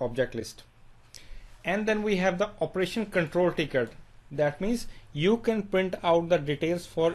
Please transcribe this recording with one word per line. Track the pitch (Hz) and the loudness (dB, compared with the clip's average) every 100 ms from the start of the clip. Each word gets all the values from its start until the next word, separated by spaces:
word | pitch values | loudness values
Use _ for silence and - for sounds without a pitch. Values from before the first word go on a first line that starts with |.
object | 123 120 123 | -4 0 -2
list. | 117 104 - - - - - - - - - - - | -2 -8 -12 -20 -20 -20 -20 -20 -20 -14 -14 -14 -8
And | - 196 214 | -4 -2 0
then | 214 | 0
we | 208 190 | 0 2
have | 190 180 | 2 2
the | 202 - | -2 -2
operation | 160 185 185 226 208 | -4 -2 -2 -2 -2
control | 190 156 170 180 | 0 0 2 2
ticket. | 170 147 135 117 - - - - | 2 0 0 -2 -4 -20 -20 -10
That | 143 147 143 | -2 0 0
means | 190 240 - - - | -2 -2 -4 -12 -12
you | 143 170 233 | 0 2 4
can | 226 220 | 2 -2
print | 202 190 190 190 | 0 0 0 0
out | 175 170 170 | 2 2 4
the | 170 | 2
details | 143 143 160 175 | 2 -2 0 -2
for | 175 - 165 | -4 0 0